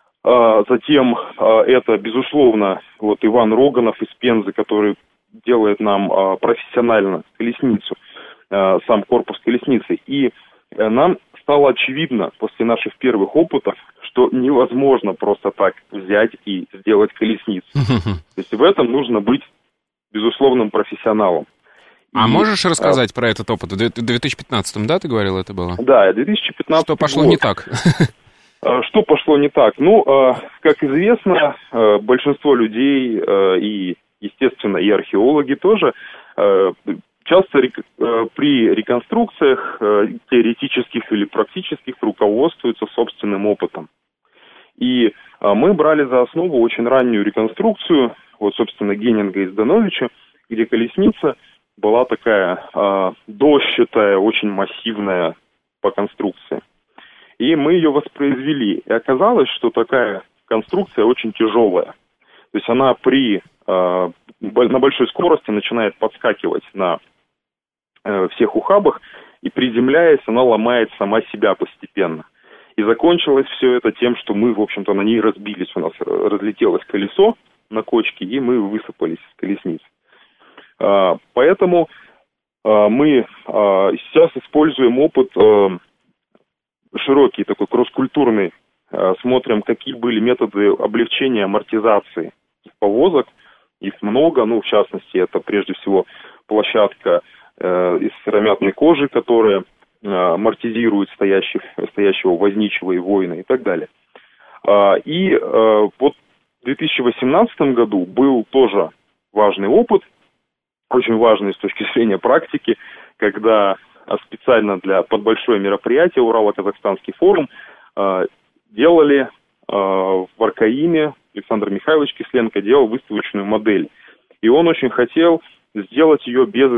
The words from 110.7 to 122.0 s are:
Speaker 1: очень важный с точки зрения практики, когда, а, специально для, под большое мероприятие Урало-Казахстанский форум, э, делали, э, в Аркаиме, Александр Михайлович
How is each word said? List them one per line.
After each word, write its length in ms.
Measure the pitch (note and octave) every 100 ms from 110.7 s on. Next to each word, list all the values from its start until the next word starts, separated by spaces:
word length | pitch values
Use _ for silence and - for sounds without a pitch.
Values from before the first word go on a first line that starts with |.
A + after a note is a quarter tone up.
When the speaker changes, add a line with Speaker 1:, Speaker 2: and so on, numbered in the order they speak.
| _ -
Speaker 1:
очень 260 | B2+ B2 A2+
важный 360 | A#2 G#2 G2+
с 40 | F#2
точки 280 | G2 - G#2
зрения 240 | - A#2 G2
практики, 600 | A#2 D3 - D3+ - A2 - - - _
когда, 600 | G#2 G2+ A2 A2 G2+ F#2+ _ _ -
а, 100 | G#2 -
специально 540 | A2+ - A#2+ G#2 F#2+
для, 240 | F#2+ F#2+
под 180 | F2 A2
большое 380 | G#2 A2 - A2
мероприятие 640 | G2 G2 - B2+ F3 -
Урало-Казахстанский 880 | A#2 A2+ G#2+ G#2 G2 - G#2 G2 - -
форум, 300 | F3+ G3 C#3+ - - - _ -
э, 300 | G2 F#2 F2+ _ _ _ _
делали, 500 | G#2+ D3 E3+ D3 C#3
э, 60 | B2+ - _ _ -
в 540 | G2+ G2 F#2+ F#2+ F#2+ F#2 -
Аркаиме, 720 | A2 - A2 B2+ E3 E3 D3+ C#3+ _ G#2
Александр 340 | - A2 G2+
Михайлович 440 | G2 - D#3